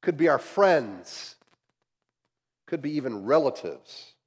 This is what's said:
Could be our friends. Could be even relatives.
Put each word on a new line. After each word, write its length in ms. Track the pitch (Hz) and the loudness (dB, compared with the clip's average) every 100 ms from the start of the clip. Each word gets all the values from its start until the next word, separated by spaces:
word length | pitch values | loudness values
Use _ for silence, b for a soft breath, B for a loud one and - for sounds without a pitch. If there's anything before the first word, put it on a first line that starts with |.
Could 160 | - 156 | -2 0
be 100 | 160 | 2
our 100 | 139 | 2
friends. 960 | - - 196 165 113 95 87 - - - _ _ _ _ _ _ _ _ _ _ _ _ _ | -2 2 4 4 0 -12 -16 -18 -18 -20 _ _ _ _ _ _ _ _ _ _ _ _ _
Could 160 | 165 | -8
be 80 | 143 | -4
even 340 | 151 131 110 98 | -4 -4 -6 2
relatives. 880 | 151 143 - 87 67 _ - - _ | 4 4 -2 -10 -12 _ -20 -20 _